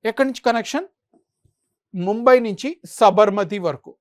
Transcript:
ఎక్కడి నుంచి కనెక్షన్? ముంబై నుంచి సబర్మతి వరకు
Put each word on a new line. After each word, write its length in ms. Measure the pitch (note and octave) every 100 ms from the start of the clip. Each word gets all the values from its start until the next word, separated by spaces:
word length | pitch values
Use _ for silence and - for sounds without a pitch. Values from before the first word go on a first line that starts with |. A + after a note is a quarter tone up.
| A3
ఎక్కడి 160 | A3+ C4+
నుంచి 140 | B3+ B3
కనెక్షన్? 380 | A#3 A3 C#4+ F#4+ _ _ _ _ _ _ _ _ _ _ F#3 F3+
ముంబై 260 | A3 A#3 B3+ A3+
నుంచి 240 | F#3+ C#4 F4 - -
సబర్మతి 600 | G#3+ G#3+ G#3 G3+ F#3 G#3 E3+
వరకు 240 | C#3 - _